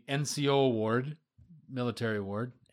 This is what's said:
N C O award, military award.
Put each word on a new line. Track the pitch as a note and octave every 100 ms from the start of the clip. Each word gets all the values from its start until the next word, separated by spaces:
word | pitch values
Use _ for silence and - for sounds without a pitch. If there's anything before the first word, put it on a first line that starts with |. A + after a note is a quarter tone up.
| -
N | C#3 C#3
C | - C#3
O | C#3
award, | C3+ A2+ A2 A#2+ C#3 D3+ _ _ - D#3+ -
military | C3 B2 - A2+ G#2
award. | G2 G#2 B2+ - _